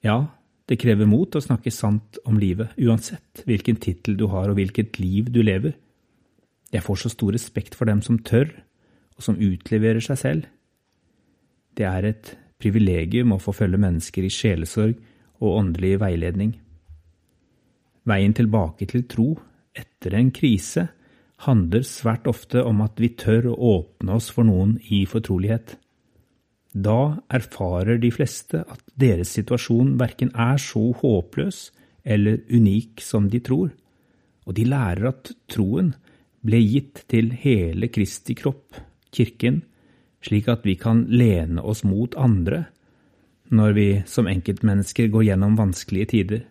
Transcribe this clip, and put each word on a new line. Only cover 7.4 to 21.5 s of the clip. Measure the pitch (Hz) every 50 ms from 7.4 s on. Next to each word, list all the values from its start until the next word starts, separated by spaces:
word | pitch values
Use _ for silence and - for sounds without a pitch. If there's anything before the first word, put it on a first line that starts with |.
| - - _ - 107 - -
for | - 123 110
dem | 104 104 107
som | - 120 113
tør, | 110 - - 117 139 156 - - - _ _ _ _ _ _ _ _ _ _
og | _ -
som | - 107 85
utleverer | 107 98 92 85 - - 113 107 107 113 113 113 113
seg | - 139 131
selv. | - 135 147 160 151 - _ _ _ _ _ _ _ _ _ _ _ _ _ _ _ _ _ _ _ _ _ _ _ _ _
Det | - 107 92
er | 92 92 92 107
et | 110 - - - - - _ _ _ _
privilegium | - 107 98 113 107 95 90 87 82 85 101 120 123 120
å | 101 95
få | - - 101
følge | - 107 95 90 95
mennesker | 104 95 87 82 - - - - 92 95
i |
sjelesorg | - - - 113 95 82 82 85 - 113 107 110 117 117 - _ _ _ _ _ _ _
og | 120 107 90 107
åndelig | 101 90 82 85 90 95 95 98
veiledning. | 107 95 87 82 82 90 87 92 101 110 110 - _ _ - _ _ _ - - _ _ _ _ _ _ _ _ _ _ _ _ _ _ _ _ _ _ _ _ _
Veien | 127 107 98 98 101 107
tilbake | - 120 110 107 113 92 80 - _ 101 95
til | - 120 123 123
tro | - - 113 139 160 - - _ _ _ _ _
etter | _ - - _ _ _ - 90 90 107
en | 123 131 127
krise | - - 143 113 92 - - - 160 175 165 - _ _ _ _ _ _ _ _ _ -
handler | -